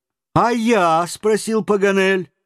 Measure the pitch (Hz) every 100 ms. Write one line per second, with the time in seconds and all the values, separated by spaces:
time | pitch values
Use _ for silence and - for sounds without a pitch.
0 | _ _ _ 156 214 247 220 226 175 160
1 | 170 - 214 214 - 220 185 208 202 190
2 | 190 190 175 _